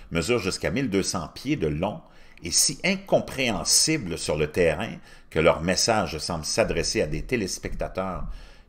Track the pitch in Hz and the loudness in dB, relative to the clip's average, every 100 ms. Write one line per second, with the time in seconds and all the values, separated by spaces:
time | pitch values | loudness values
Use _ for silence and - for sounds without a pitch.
0 | - 85 80 120 92 - 78 107 131 95 | -4 -2 2 0 0 -2 -2 0 0 0
1 | 90 95 78 - 127 143 78 76 98 165 | 0 -4 -6 -8 -4 -2 0 0 -2 -4
2 | - - - - - - - 147 175 196 | -14 -20 -20 -12 -2 2 2 0 -2 -2
3 | - 147 - - 123 92 76 - - 156 | 2 0 0 -2 0 0 2 4 4 0
4 | 90 80 - 78 76 95 82 76 110 - | -2 -6 -2 0 0 4 4 4 -4 -8
5 | - - - 80 80 76 87 87 - 110 | -14 -20 -4 4 4 4 2 2 2 2
6 | 82 78 - 82 78 - 95 82 76 87 | 2 -4 -4 -4 -2 0 2 2 0 0
7 | 78 78 - 120 92 - 90 - 80 - | 0 -2 -2 -2 -2 -6 -6 -6 -4 -4
8 | 95 82 - - - - | -4 -4 -6 -8 -14 -20